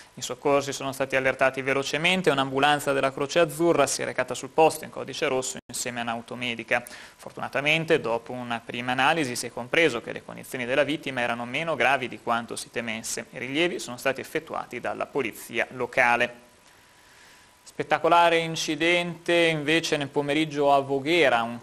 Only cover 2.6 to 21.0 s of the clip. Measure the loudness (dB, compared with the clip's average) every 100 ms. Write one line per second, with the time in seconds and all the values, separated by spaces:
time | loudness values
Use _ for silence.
2.6 | 4 4 2 0 0 -2 0 2 2 4
3.6 | 4 6 4 2 -4 -4 -4 -6 -2 4
4.6 | 4 4 -8 -10 -10 -4 0 0 -2 -8
5.6 | -10 -8 -6 -6 -6 -6 -8 -8 -6 -6
6.6 | 0 0 -2 -16 -20 -18 -16 -10 -6 -2
7.6 | 2 2 4 2 4 -2 -4 -10 -6 -6
8.6 | -6 -8 -4 2 2 2 -2 -4 -8 -10
9.6 | -2 2 4 2 -6 -12 -12 -16 -10 -8
10.6 | -2 0 0 -2 -6 -4 -2 -2 -6 -6
11.6 | -4 2 2 2 -2 -8 -4 -4 -4 -10
12.6 | -8 -8 -6 -8 -8 -10 -10 -12 -6 0
13.6 | 0 -2 -10 -4 -2 -2 -6 -8 -6 -8
14.6 | -8 -8 -6 -6 -4 -4 -4 -8 -6 -4
15.6 | -4 -4 -2 2 4 4 0 -4 -20 _
16.6 | _ -20 _ _ -20 -20 -20 -20 -20 _
17.6 | -16 -10 -2 2 4 6 6 4 0 -4
18.6 | -4 0 2 2 0 -6 0 2 4 2
19.6 | 0 0 0 -2 -2 -2 0 0 -2 2
20.6 | 4 4 2 -2